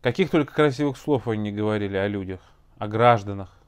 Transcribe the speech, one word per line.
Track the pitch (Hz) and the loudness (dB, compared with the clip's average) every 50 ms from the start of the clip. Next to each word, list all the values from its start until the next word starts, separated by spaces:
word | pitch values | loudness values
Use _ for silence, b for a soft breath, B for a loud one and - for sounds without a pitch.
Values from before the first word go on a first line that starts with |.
| - | -2
Каких | 127 120 - 185 151 | -2 0 0 -2 2
только | - 165 147 - - | 2 0 0 0 0
красивых | - 151 151 131 123 147 143 131 | 2 2 2 2 0 -2 -4 -4
слов | - - - 147 127 - 120 | -4 -2 -2 -2 0 0 -2
они | 110 107 107 104 101 | -4 -2 -4 -4 -4
не | |
говорили | 104 107 107 107 104 104 98 98 | -2 -2 0 0 -2 -2 -2 -2
о | 95 98 104 | -2 -2 -2
людях, | 101 101 95 92 95 92 _ - _ _ _ _ _ _ | -2 -4 -6 -8 -10 -12 _ -20 _ _ _ _ _ _
о | 107 107 | -10 -6
гражданах. | 104 110 117 123 120 110 101 101 101 98 95 92 - _ _ | 0 4 6 6 6 6 2 -6 -8 -8 -10 -14 -16 _ _